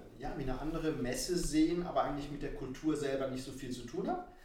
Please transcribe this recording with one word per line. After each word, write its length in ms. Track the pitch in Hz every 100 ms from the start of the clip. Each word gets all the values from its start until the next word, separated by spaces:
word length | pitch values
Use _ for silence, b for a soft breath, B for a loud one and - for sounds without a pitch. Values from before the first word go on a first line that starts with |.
| - -
ja, 140 | - 151
wie 60 |
eine 160 | 131 127
andere 340 | 151 165 156
Messe 440 | 131 123 123 - 165
sehen, 480 | 139 151 165 175 170
aber 200 | 131 127
eigentlich 260 | 143 147
mit 100 | 143
der 140 | 143 -
Kultur 400 | 127 131 156 147
selber 320 | 135 135 131
nicht 160 | 127
so 80 | -
viel 180 | - 127
zu 140 | 123
tun 240 | 107 - -
haben. 160 | 359 - B